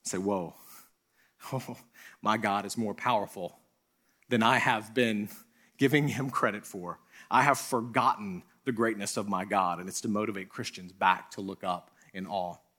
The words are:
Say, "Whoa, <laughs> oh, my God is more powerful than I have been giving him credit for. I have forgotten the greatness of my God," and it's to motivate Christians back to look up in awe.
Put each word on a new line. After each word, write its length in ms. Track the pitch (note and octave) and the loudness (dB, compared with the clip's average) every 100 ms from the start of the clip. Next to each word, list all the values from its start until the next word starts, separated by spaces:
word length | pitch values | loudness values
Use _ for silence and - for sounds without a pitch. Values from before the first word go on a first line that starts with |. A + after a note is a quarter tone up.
Say, 140 | - F#2 | -4 -2
"Whoa, 360 | G2 G2 E2 - - - - _ _ | 0 0 -4 -12 -20 -20 -20 _ _
<laughs> 460 | _ _ _ - | _ _ _ -8
oh, 240 | C3 - B2+ _ - - - | -8 -8 -14 _ -20 -20 -4
my 140 | G#2 A2 | 0 2
God 300 | G#2+ G2+ G2 | 2 0 -2
is 100 | A#2 | -4
more 180 | G#2+ | -4
powerful 640 | - B2 A#2 G2 G2 F2 - _ _ _ _ _ _ _ | -2 0 0 -2 -6 -10 -10 _ _ _ _ _ _ _
than 140 | A#2+ | 4
I 160 | A#2 B2+ | 6 4
have 360 | C3 A2+ G#2+ | 4 0 0
been 340 | C3 A#2+ G#2 G#2 - - _ _ - | 0 2 0 -4 -10 -20 _ _ 2
giving 300 | C3+ D3 D3 | 4 4 2
him 220 | A#2+ C3+ | 0 -2
credit 360 | - A#2 G2+ - | 0 0 -2 -10
for. 320 | G2 F2 E2 _ - - | -10 -10 -10 _ -20 2
I 120 | B2 | 4
have 160 | C3+ C3+ | 6 2
forgotten 840 | - B2 A#2+ A#2+ B2 G#2 G#2 F2+ - _ | 0 -2 0 2 2 2 -6 -8 -12 _
the 80 | - | -4
greatness 440 | A2 A2+ G#2 G2+ - | 0 0 0 -4 -4
of 120 | G2+ | -2
my 160 | F#2+ | -2
God," 360 | F#2+ G2+ F2+ E2+ | 0 2 2 -2
and 80 | F#2 | -6
it's 140 | - | -6
to 60 | A2+ | -2
motivate 420 | G#2 G#2+ G2 F#2+ | -2 -2 -6 -10
Christians 420 | - A#2+ - F2+ | -8 -10 -10 -16
back 380 | F#2+ F#2+ F2+ - | 2 4 4 -2
to 80 | - | -10
look 240 | G2 F#2+ | -8 -6
up 260 | F#2+ F2 - _ - | -4 -4 -6 _ -16
in 140 | F#2+ F#2+ | -12 -6
awe. 300 | G2 F2+ E2 _ | -6 -6 -10 _